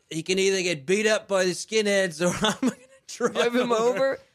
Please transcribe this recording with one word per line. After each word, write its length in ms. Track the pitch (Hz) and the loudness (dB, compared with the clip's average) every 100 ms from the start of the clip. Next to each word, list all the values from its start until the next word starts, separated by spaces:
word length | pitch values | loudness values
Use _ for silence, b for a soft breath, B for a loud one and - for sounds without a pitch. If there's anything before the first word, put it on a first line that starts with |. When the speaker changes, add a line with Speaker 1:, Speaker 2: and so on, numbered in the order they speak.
| - | -10
Speaker 1:
he 120 | 160 | -8
can 160 | 160 185 | -2 0
either 220 | 196 190 | 2 2
get 220 | 180 160 135 | -2 -4 0
beat 200 | 202 214 | 0 2
up 200 | 214 - | 0 0
by 160 | 196 | 0
the 80 | 185 | 0
skinheads 680 | 165 - 220 208 196 190 151 | -2 -2 0 2 2 0 0
or 80 | 175 | -2
<laughs> 180 | 190 214 | 0 -2
I'm 100 | - 262 | 0 -2
gonna 80 | - - - - | -4 -16 -20 -16
drive 260 | - 240 | -4 -2
Speaker 2:
Drive 200 | 208 240 240 | 0 0 2
him 160 | 240 | 0
Speaker 1:
over." 240 | 220 240 196 | 2 2 2
Speaker 2:
over? 220 | 269 - - | 0 -2 -12